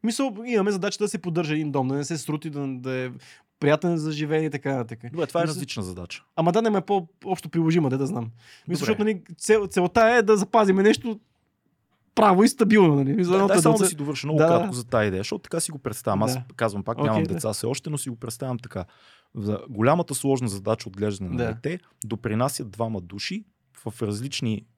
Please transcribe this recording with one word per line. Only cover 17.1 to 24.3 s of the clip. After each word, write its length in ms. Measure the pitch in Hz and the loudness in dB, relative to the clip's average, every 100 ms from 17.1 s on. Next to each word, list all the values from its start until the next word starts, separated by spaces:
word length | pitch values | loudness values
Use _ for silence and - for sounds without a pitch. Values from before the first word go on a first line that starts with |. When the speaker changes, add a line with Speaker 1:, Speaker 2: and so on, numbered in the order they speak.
| 110 | 0
Speaker 1:
да. 120 | 104 | 0
Speaker 2:
деца 180 | - 110 | -2 -4
все 140 | 101 117 | -4 -4
още, 240 | 139 - | -6 -6
но 80 | 147 | -6
си 120 | - | -6
го 60 | 113 | -10
представям 420 | 117 113 131 123 | -12 -10 -8 -8
така. 260 | 117 98 92 _ _ _ _ | -8 -12 -12 _ _ _ _
За 240 | - 101 104 - | -8 -4 -4 -6
голямата 440 | 107 117 165 170 | 2 4 4 0
сложна 340 | 139 139 135 120 | -2 0 0 -2
задача 400 | 98 101 110 - | -4 -2 -2 -4
отглеждане 420 | 98 104 98 92 | -4 -4 -4 -6
на 60 | 85 | -4
Speaker 1:
Да. 100 | 120 | -4
Speaker 2:
дете 320 | 110 139 180 _ _ | -4 -8 -8 _ _
допринасят 680 | 107 110 117 107 131 - 113 | -6 -4 -4 -2 -2 -4 -10
двама 300 | 98 113 107 | -6 -6 -6
души 440 | 87 101 - 190 214 _ _ _ | -10 -12 -8 -10 -12 _ _ _
в 180 | - - | -14 -6
различни 640 | 107 104 131 | -6 -4 -6